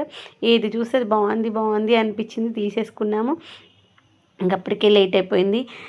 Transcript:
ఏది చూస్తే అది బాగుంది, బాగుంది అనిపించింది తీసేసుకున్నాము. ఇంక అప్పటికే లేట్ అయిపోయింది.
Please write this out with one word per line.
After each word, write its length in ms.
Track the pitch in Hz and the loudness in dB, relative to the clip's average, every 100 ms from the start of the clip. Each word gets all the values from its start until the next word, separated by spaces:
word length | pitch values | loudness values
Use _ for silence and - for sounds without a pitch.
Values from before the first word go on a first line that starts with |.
| 302 - - - | -6 -8 -20 -4
ఏది 240 | 226 226 214 | 2 2 2
చూస్తే 300 | 226 233 262 | -4 -2 -2
అది 80 | 220 | 2
బాగుంది, 440 | 214 208 226 226 | 2 2 0 -2
బాగుంది 460 | 214 220 214 220 233 | -2 0 0 2 2
అనిపించింది 580 | 220 202 214 - 233 | 2 -2 -6 -4 -4
తీసేసుకున్నాము. 800 | 226 208 226 220 - 214 214 240 330 - - _ _ _ _ _ _ _ - | -4 -4 -4 -6 -4 -2 -2 -2 -4 -8 -20 _ _ _ _ _ _ _ -4
ఇంక 140 | 180 | -2
అప్పటికే 360 | 185 190 208 214 | -2 -4 0 4
లేట్ 260 | 208 185 190 | 4 4 2
అయిపోయింది. 440 | 185 190 196 226 262 - | 0 0 2 0 -4 -14